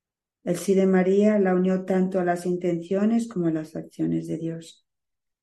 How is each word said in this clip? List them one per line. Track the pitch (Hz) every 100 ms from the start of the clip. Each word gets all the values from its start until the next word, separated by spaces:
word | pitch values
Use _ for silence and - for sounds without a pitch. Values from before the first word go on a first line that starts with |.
| _ _ _ _
El | 180 175
sí | -
de | 190 190
María | 185 185 196 208 208
la | 190
unió | 185 185 185 -
tanto | 185 185 185
a |
las | 175 175
intenciones | 180 175 180 170 - 190 214 233 -
como | 185 170
a |
las | 160 156
acciones | 165 - - 160 165 165
de | 160
Dios. | 165 165 - - _ _ _ _ _ _